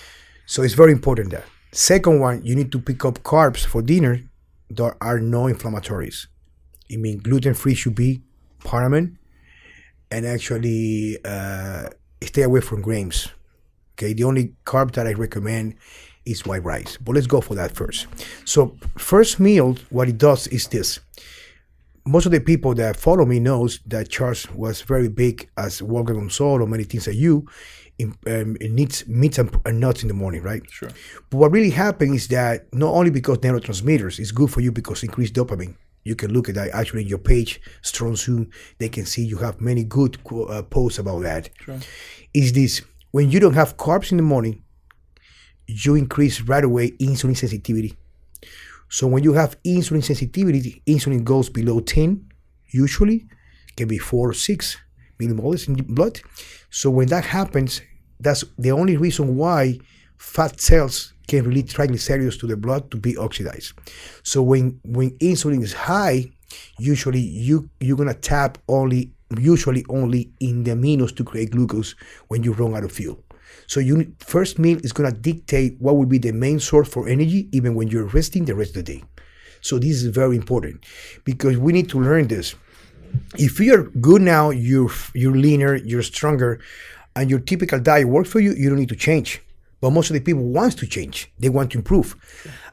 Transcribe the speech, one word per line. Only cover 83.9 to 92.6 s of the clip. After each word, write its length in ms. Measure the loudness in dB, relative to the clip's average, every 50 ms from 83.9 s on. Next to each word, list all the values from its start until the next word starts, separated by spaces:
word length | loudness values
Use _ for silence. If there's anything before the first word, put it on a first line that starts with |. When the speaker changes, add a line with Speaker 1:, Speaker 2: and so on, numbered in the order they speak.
| -4 2 6 8 8 8
Speaker 1:
now, 280 | 8 6 6 4 4 2
you're, 400 | 0 0 0 2 2 4 2 2 -2 -6 -10 -8 -4
you're 200 | -2 0 2 2
leaner, 400 | 4 4 4 4 4 2 2 0
you're 280 | -2 -4 -4 -4 -4
stronger, 580 | -4 -6 -6 -4 -2 0 0 0 0 0 -2 -4 -10 -18 -20 -20 -20 -20 -20 -20 -20 _ _
and 120 | -2 0 0
your 120 | 0 0
typical 400 | 0 -2 -2 -2 0 -2 -2 0
diet 260 | 2 4 4 6 4
works 220 | 4 4 2 2 2
for 100 | 2 2
you, 140 | 2 4
you 160 | 2 2 2 2
don't 100 | 2 2
need 120 | 0 -2
to 60 | -4
change. 460 | -2 0 2 2 2 0 -2 -8 -12 -14 -20 -20 -20 _ _ _ _
But 100 | 0 2
most 200 | 2 2 2 2
of 40 | -2
the 60 | -2
people 240 | 0 0 0 0 0
wants 300 | 0 0 2 2 2 0
to 100 | -2 -6
change. 440 | -8 -8 -8 -8 -10 -12 -14 -14 -14 _ -2
They 100 | 0 0
want 240 | 2 0 0 -2
to 60 | -2 -4
improve. 380 | 0 4 4 4 4 2 -4 -14 -20 -20 -20 -20 -20 -20 -20 -20